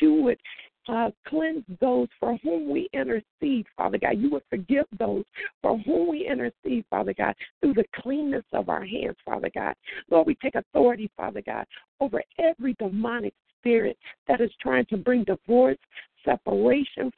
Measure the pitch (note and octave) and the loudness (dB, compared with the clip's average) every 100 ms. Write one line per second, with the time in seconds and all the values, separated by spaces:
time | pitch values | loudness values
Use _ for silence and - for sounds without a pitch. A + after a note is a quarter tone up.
0 | D#4 D#4 C4 - - - - _ - A3+ | 4 6 4 0 -6 -20 -20 _ -6 -2
1 | A3+ - - D#4 D#4+ D#4+ A3 F3+ B3+ B3 | -2 -4 -6 -2 -2 -4 -8 -2 2 2
2 | A#3+ - A#3+ A#3 D4+ E4 D4 C#4 F#4 C#4 | 0 -2 -4 -2 -2 -2 -2 -2 -4 -4
3 | C4 A3+ - _ C#4+ B3+ G#3 - - G3 | -2 -4 -6 _ 0 0 -2 -4 -2 0
4 | - G3+ C4+ D4 - A3+ F#3 C#4 D4+ G3+ | 0 2 0 0 -4 -8 0 0 0 -2
5 | G#3+ G3 - - - - - A3+ G#3+ E4+ | -2 -2 -6 -12 -14 -4 -2 0 0 0
6 | E4+ D4+ - B3+ A#3+ - - B3 - F#3+ | 0 -2 -2 -2 -4 -6 -4 -4 -2 -2
7 | G3 G3 G#3 G#3 - _ D4 A3 - - | -2 -2 -2 -4 -12 _ 2 2 0 -6
8 | A#3+ C#4+ D4 C4+ - - F3+ - F#3+ A3 | -6 -4 -2 -4 -4 -4 -2 -4 -6 -6
9 | - - - - - - G2+ - - - | -8 -8 -6 -4 -4 -4 -6 -6 -12 -16
10 | - E3 D#3+ - C4 - - - B3 A3+ | 2 4 4 0 -2 -4 -2 4 4 4
11 | G#3+ - F2 G3+ G3+ A2+ - - _ _ | -4 -6 -8 -6 -8 -8 -10 -14 _ _
12 | C#4 G3+ - - E4 E4 B3+ - G3+ G3 | -4 -2 -6 0 0 2 -4 -4 -4 -2
13 | A#3 A#3+ G#3 - _ _ A#3+ A#3 G#3+ - | -2 -4 -6 -10 _ _ 2 2 2 -4
14 | - - - B3 A3+ - B3+ B3+ B3 G3+ | -14 -14 -2 0 0 -2 0 2 2 -2
15 | F3 B3 G3 F#3 - A#3+ C4 C#4 _ - | 0 2 0 -4 2 4 4 2 _ -20
16 | - _ - B3 - G3 A3+ C#4 C#4 - | -20 _ -2 -2 0 2 4 4 0 -4
17 | C4 | -6